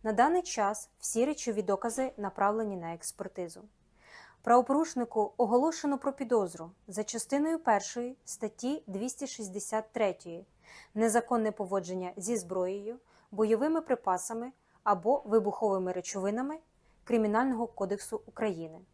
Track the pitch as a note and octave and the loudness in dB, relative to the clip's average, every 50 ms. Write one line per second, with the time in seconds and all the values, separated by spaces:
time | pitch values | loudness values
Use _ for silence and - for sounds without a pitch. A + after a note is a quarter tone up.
0 | - A3 G#3+ G#3+ A#3+ D4+ E4+ F4+ F4+ - - - G#3 G3 G#3+ - - _ _ _ | -2 0 4 4 4 6 6 2 0 0 -2 0 0 0 0 -2 -8 _ _ _
1 | - - - A3+ A#3+ C#4+ D4+ - - B3 G#3+ G3+ G3 G3 G3+ F#3+ - A#3 A#3 - | -6 -2 2 2 2 2 0 -4 -4 -4 -2 -2 0 0 0 0 0 -4 -2 -2
2 | C4 B3+ - - G#3 G3 - - G3 G3+ G#3 A3 A3 G#3 G3 F3+ E3+ E3 E3+ E3 | -4 -4 -4 -6 -8 -6 -2 2 2 2 2 2 -2 -2 -4 -6 -6 -8 -8 -8
3 | - - - - G3 G3 _ - F3+ E3+ E3+ - G#3+ G#3+ _ _ _ _ _ _ | -8 -10 -8 -8 -12 -10 _ -8 -8 -8 -8 -14 -20 -20 _ _ _ _ _ _
4 | _ - - - - - - _ _ - A#3 B3 B3 B3 C4+ D4 D#4+ D#4+ - C4 | _ -20 -20 -20 -20 -20 -20 _ _ 6 8 8 8 6 4 2 2 2 0 -2
5 | A#3+ A#3 - A3+ G#3 G#3 - - A#3+ G3+ A#3 B3 C#4 E4 D#4+ - - D4 C#4 C4 | -2 0 0 0 0 0 2 0 2 4 6 4 4 4 0 0 -2 -2 -2 0
6 | - C#4 C4+ - C#4 A3+ B3 A3 G3 F3 E3+ - E3 E3+ F#3 _ _ - F#3 G3+ | -2 -4 -4 -4 -2 2 2 2 2 0 -4 -10 -12 -14 -14 _ _ -8 -4 -4
7 | G#3 - - A#3 - - C4+ C#4+ D4 D#4+ E4 D#4+ D#4+ - A3 G3+ G3 - - A#3+ | -4 -4 -4 -8 -4 0 0 2 2 2 0 0 4 4 4 4 4 -2 -6 -6
8 | A#3+ B3 C4 _ _ - - - - G#3 G#3+ - - B3 C#4+ - - - F#3+ G3 | -6 -6 -8 _ _ -14 -8 -6 -6 -6 -6 -4 -4 -4 -4 -4 -6 -8 -6 -4
9 | A3 B3+ - - C#4+ C4+ - - A3 F#3+ F#3 G#3 - - A3+ A3 A3 A3 _ A#3+ | -4 -6 -6 -8 -8 -10 -8 -10 -10 -8 -8 -8 -6 -4 -4 -4 -4 -4 _ 0
10 | A3 G3 F3+ - - E3+ E3+ E3+ F#3+ _ _ _ _ - - - - _ _ G#3 | 0 0 0 -4 -10 -14 -12 -14 -14 _ _ _ _ -20 -20 -20 -20 _ _ 0
11 | A3+ A3+ G#3 A#3+ A#3 - B3+ A#3 A3 G#3+ G#3+ - G#3 F3+ F#3+ G3 F3+ F3 F#3 F#3 | 2 4 4 2 2 2 0 0 0 0 -2 -4 -4 -2 -2 -2 -2 -2 -6 -6
12 | F3+ F3+ F3+ - F3 G3 A#3+ G#3+ F3+ E3+ F#3+ F#3+ F3+ F3+ F#3+ G3+ G3+ G#3+ A#3+ B3+ | -6 -6 -8 -8 -4 -2 -2 -2 -2 -4 -2 -2 0 0 -2 -6 -8 -10 -12 -12
13 | _ _ _ _ _ _ - G3+ A3 G#3+ A3+ G#3+ C4 D#4 D#4+ E4 D#4+ - C4 A#3+ | _ _ _ _ _ _ 0 0 2 4 4 2 4 2 2 0 2 0 -2 0
14 | - G3+ F3+ F3+ - - A#3 A3+ A#3+ B3+ - _ _ _ _ _ _ G#3+ G3+ F#3 | 2 0 0 0 0 -4 -6 -6 -8 -10 -12 _ _ _ _ _ _ 2 2 2
15 | E3 G#3+ C#4 C#4 - G#3+ G#3 A3+ G3 G#3 G3 - A3+ G#3 G3 F#3+ F#3 F#3 F3+ F3+ | 4 2 2 2 2 4 4 4 4 4 -2 0 0 2 2 2 0 -2 -4 -4
16 | F3+ - - G3+ F#3 G3+ G#3 A#3 C4 C#4 D4+ D#4+ D#4+ _ _ _ _ _ _ _ | -6 -6 -6 -2 -2 -2 -2 -2 -4 -4 -6 -10 _ _ _ _ _ _ _ _
17 | _ - A#3+ A3+ A3 G#3+ G#3 A3 B3 C4+ B3+ A3+ A#3+ A#3 - - G3+ F#3 G3+ G3 | _ 2 2 4 4 4 4 4 2 2 0 0 -2 -4 -4 -4 -2 -2 -2 -4
18 | - - - G#3 - - - - A3+ G#3+ F#3 E3 E3 D#3+ D#3+ F3 F#3+ _ | -4 -8 -8 -8 -8 -10 -6 -2 -2 -2 -2 -4 -8 -10 -12 -16 -20 _